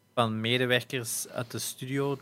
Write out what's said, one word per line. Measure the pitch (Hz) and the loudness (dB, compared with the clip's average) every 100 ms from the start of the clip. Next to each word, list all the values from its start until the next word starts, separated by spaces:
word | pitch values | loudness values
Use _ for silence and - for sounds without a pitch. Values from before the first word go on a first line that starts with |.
| _ | _
van | - 113 110 | 0 2 2
medewerkers | 113 123 123 123 - 131 113 - - | 2 4 4 2 2 -4 -4 -6 -4
uit | - 123 | -6 -4
de | 110 | -4
studio, | - - 131 139 139 139 | -6 -8 -4 -2 0 -2